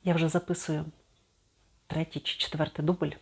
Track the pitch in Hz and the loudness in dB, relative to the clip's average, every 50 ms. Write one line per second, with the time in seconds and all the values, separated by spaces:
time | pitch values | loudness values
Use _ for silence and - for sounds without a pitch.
0 | _ 185 170 165 165 160 - 180 175 - 180 - - - 156 151 156 160 - _ | _ 2 2 4 4 2 2 0 0 0 0 0 0 0 -2 -2 -4 -6 -12 _
1 | _ _ _ _ _ _ _ _ _ _ _ _ _ _ _ _ _ _ 151 156 | _ _ _ _ _ _ _ _ _ _ _ _ _ _ _ _ _ _ -4 -4
2 | 165 160 - 151 - - - - - - - 151 202 196 - - 147 156 180 - | -4 -2 -6 -6 -6 -6 -4 -4 -6 -6 0 -2 -2 -2 -2 -2 2 2 2 2
3 | - 151 - - | 0 -4 -4 -8